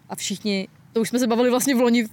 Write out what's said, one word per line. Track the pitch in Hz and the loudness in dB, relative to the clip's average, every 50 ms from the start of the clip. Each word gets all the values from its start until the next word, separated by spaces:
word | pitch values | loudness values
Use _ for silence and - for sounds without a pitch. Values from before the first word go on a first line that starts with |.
| - - | -16 -14
a | - | -12
všichni | - - - 202 - - 214 196 190 190 - _ - - - - | -10 -8 -8 -8 -6 -4 -4 -4 -4 -4 -8 _ -20 -14 -6 -4
to | 226 | -4
už | 220 - | -2 -2
jsme | 240 247 | 0 0
se | 262 | 0
bavili | 220 240 226 247 247 | 2 2 2 2 2
vlastně | 233 254 233 269 269 | 2 0 0 0 2
v | 233 | 2
loni | 254 240 233 240 220 220 | 4 4 2 2 0 -2